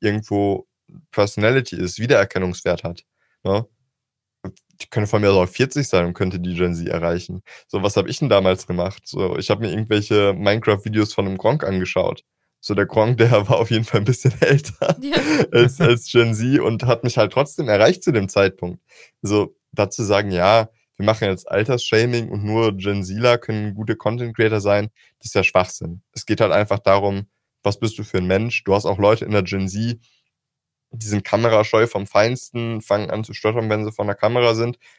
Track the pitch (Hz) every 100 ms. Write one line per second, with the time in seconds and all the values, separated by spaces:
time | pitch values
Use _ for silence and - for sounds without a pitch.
0 | 107 107 107 101 101 95 - _ _ -
1 | _ - 101 - 107 131 127 - 90 95
2 | 120 123 98 92 92 87 - 87 85 87
3 | _ _ _ _ 95 101 123 _ _ _
4 | _ _ _ _ - - _ - - -
5 | 104 110 104 98 90 - 131 147 135 92
6 | 87 87 92 92 90 87 90 85 85 82
7 | 85 87 - 90 - - _ 104 101 101
8 | 90 135 139 101 95 92 - 87 90 -
9 | - - 95 87 - 104 110 98 110 107
10 | 104 104 101 92 101 110 113 104 110 107
11 | 104 - 98 95 110 151 76 95 90 92
12 | 92 - _ _ _ _ - 101 98 110
13 | 110 120 117 110 98 92 110 113 113 110
14 | 107 123 131 - - 143 - - - -
15 | 277 302 285 302 - 120 123 - 170 120
16 | - 123 117 110 123 139 - 117 123 117
17 | 123 123 107 - 147 - 135 101 113 185
18 | - 117 95 104 98 - 87 90 _ -
19 | - _ 101 104 98 _ _ - 101 -
20 | 104 101 104 90 90 113 110 _ _ -
21 | 104 110 104 92 - 101 113 123 - 110
22 | 120 120 117 104 101 110 113 98 98 101
23 | 92 101 123 120 - 107 104 101 110 110
24 | 107 120 120 113 110 107 101 101 107 _
25 | _ _ - 104 92 92 90 - 82 87
26 | _ - - 107 107 87 104 98 - 98
27 | 101 98 101 _ _ _ 101 101 113 -
28 | 107 95 90 98 113 - - 98 95 95
29 | 101 113 - 104 92 98 95 98 113 117
30 | _ _ _ _ _ _ _ _ _ 117
31 | 107 104 - 104 117 110 107 110 - 101
32 | 98 101 113 127 - 120 117 113 - 104
33 | 101 107 110 - 110 117 110 107 107 -
34 | 104 101 107 123 120 113 117 120 _